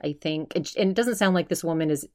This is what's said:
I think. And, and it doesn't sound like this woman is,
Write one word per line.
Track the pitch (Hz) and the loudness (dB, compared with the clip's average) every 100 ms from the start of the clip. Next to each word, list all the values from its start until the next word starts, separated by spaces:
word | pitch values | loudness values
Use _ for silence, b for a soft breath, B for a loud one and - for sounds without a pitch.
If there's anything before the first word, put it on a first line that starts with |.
I | 147 | -6
think. | 147 160 156 151 | -4 -4 -4 -2
And, | 156 147 - | -4 -4 0
and | 190 | 2
it | |
doesn't | 196 240 | 2 0
sound | 202 196 | 2 2
like | 180 175 | 2 0
this | 165 | -2
woman | 165 160 156 | -2 0 2
is, | 147 - | 0 -4